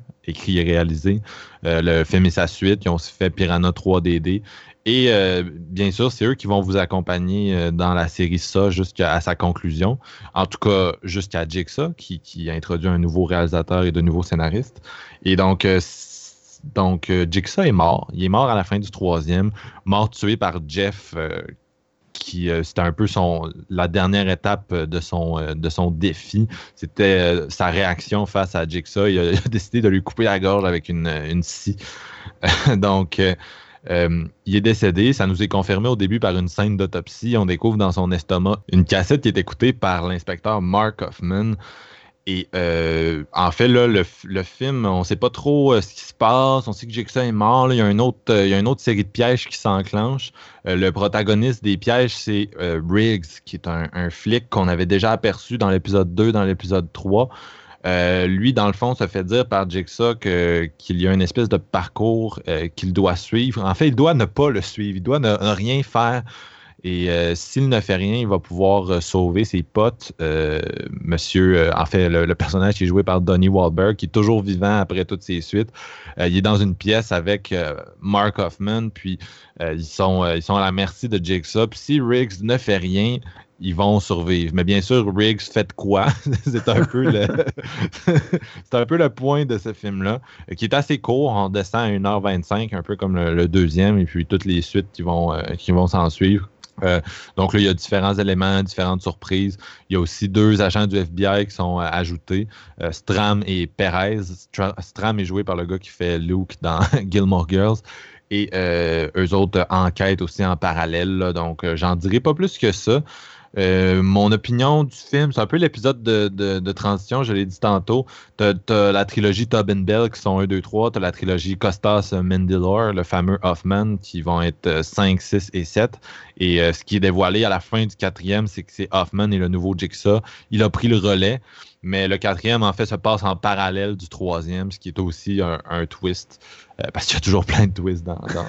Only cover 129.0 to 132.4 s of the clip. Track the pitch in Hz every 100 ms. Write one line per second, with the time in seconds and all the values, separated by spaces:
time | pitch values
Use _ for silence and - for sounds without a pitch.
129 | 87 98 104 98 90 90 92 92 92 -
130 | 101 107 - - - 107 107 - 117 110
131 | 98 98 95 123 - - - _ 90 98
132 | 95 98 104 92